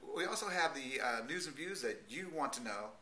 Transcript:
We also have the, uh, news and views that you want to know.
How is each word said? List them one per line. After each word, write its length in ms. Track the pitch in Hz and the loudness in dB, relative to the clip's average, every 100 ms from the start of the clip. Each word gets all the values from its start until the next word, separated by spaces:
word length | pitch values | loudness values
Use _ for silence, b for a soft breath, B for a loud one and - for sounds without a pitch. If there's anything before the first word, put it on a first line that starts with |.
| - 156 | -4 0
We 100 | 175 | 2
also 220 | 214 208 | 2 2
have 280 | 180 165 139 | 4 4 4
the, 260 | 131 135 | 0 2
uh, 240 | 123 117 113 | 2 2 0
news 220 | 175 160 | -2 -2
and 80 | 143 | -4
views 260 | 170 196 | -4 -2
that 220 | 120 107 101 | 0 -2 -4
you 220 | 131 185 | -6 -4
want 200 | 160 135 | 0 0
to 100 | 127 | 0
know. 280 | 117 101 107 - | -2 -2 -4 -8